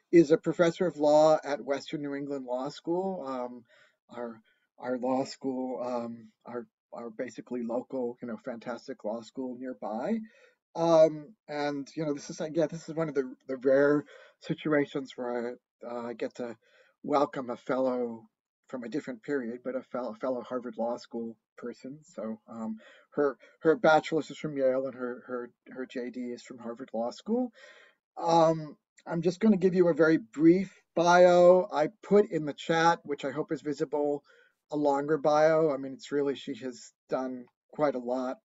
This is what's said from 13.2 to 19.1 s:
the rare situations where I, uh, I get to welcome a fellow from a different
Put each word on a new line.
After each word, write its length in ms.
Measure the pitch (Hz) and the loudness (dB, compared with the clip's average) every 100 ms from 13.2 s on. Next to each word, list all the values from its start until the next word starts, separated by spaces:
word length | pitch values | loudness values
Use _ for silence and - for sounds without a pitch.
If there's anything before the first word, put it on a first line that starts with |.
| 131 135 - | -4 -6 -12
the 80 | 131 | -4
rare 480 | 127 135 143 147 - - - _ | 2 4 6 4 0 -12 -20 _
situations 720 | - 165 160 147 143 151 131 - | -8 -6 0 0 0 -4 -10 -10
where 400 | 123 123 117 123 _ _ | -6 -4 -6 -8 _ _
I, 40 | 120 | -12
uh, 180 | 120 117 | -10 -10
I 40 | |
get 220 | 120 131 | -8 -8
to 220 | - 120 110 _ _ _ _ | -8 -12 -12 _ _ _ _
welcome 460 | 131 143 143 147 123 | -2 0 0 -4 -8
a 80 | 117 | -8
fellow 720 | - 131 131 127 120 113 113 _ _ _ _ | -4 -2 0 -2 -4 -8 -16 _ _ _ _
from 160 | 127 | -12
a 40 | 117 | -10
different 320 | 147 135 | -8 -8